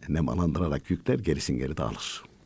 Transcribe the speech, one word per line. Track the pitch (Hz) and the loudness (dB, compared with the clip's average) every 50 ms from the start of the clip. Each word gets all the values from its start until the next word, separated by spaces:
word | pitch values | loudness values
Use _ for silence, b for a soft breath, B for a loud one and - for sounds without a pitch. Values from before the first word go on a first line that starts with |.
| - - | -4 -2
nemalandırarak | 76 82 76 58 58 87 87 85 69 80 87 80 71 69 - - | 0 2 2 2 2 2 2 2 2 2 2 2 0 0 -2 -2
yükler, | 90 - - - 127 127 | -4 -2 0 0 0 2
gerisin | 104 82 73 65 - - 65 60 | 2 0 0 0 0 0 0 0
geri | 65 67 76 | -2 -2 -2
dağılır. | - 67 57 60 - - - - - - - - - - | -2 -2 -4 -4 -4 -6 -8 -8 -10 -12 -16 -20 -20 -20